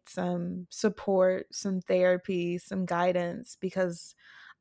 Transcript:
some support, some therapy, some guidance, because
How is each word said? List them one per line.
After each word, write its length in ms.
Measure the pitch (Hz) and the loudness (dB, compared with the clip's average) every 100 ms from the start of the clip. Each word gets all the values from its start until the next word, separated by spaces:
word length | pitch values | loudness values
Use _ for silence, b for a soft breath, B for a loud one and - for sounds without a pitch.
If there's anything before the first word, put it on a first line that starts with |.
| - | -8
some 600 | - 180 175 175 185 175 | -4 -2 -2 -4 -6 -10
support, 840 | - 214 - - 190 185 185 - | -2 -2 0 0 4 4 2 -4
some 260 | - 202 185 | -6 -2 -2
therapy, 800 | - 185 180 180 - 185 175 175 | 0 4 6 4 0 -2 0 -2
some 280 | - 190 180 | -4 -4 -2
guidance, 720 | 170 180 180 175 - - - | 2 2 2 -2 -6 -10 -6
because 540 | 185 190 185 170 - - B B B B | -4 0 -2 -2 -12 -16 B B B B